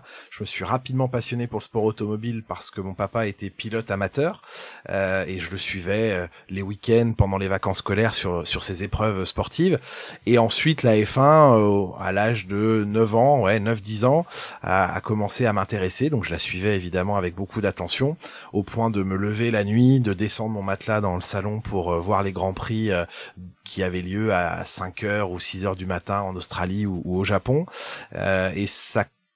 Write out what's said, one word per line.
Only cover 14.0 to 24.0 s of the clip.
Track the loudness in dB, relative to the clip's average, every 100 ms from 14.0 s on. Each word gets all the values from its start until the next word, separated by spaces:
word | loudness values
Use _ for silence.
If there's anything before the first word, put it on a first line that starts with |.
ans, | 4 4 0 -8 -12 -8
a, | 0 2 2
a | 0
commencé | -2 -2 -2 0
à | 2
m'intéresser. | 0 -2 -2 -2 -2 0
Donc, | 0
je | -2
la | -4
suivais | -4 -2 0 0
évidemment | -2 -2 0 -2
avec | -2
beaucoup | -4 -8 -2
d'attention, | -2 -2 -4 -2 -2 -2 -12 -20 -4
au | -4
point | -2 0 0
de | 0
me | -2 -2
lever | -2 0 0
la | 0
nuit, | 2 6 6 6
de | 4
descendre | 0 -2 -2 -4
mon | -4
matelas | -4 -4 0 0
dans | 0 -2
le |
salon | -2 -4 -4 -6
pour, | -4 -2 0
euh, | 0
voir | 2 0
les | 0
Grands | -2 -2
Prix, | -2 -4 -2 0
euh, | 0 -2 -10 -16 -16 -18 -18
qui | -10 -4
avaient | -2 -2